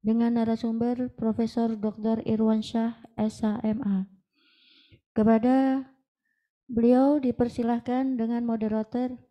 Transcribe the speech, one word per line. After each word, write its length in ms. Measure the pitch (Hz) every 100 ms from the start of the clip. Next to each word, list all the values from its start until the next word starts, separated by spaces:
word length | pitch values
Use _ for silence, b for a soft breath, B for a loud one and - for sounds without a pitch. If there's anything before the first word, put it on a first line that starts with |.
dengan 400 | 208 226 233 233
narasumber 720 | 226 226 226 226 240 247 247
Profesor 640 | - 226 214 226 - 226 220
Doktor 480 | 214 202 214 226 -
Irwansyah, 800 | 220 220 220 214 226 226 226 - -
S 240 | 214 - 220
H 160 | 208
M 240 | 220 214 208
A. 240 | 196 196 - _ b b b b b b b _
Kepada 720 | - 214 226 240 262 269 269 262 _ _ _ _ _ _ _ _
beliau 560 | 233 233 247 269 294
dipersilahkan 960 | 262 233 240 - 233 240 240 254 269 254
dengan 240 | 226 233
moderator 720 | 240 226 214 220 220 247 254 247 _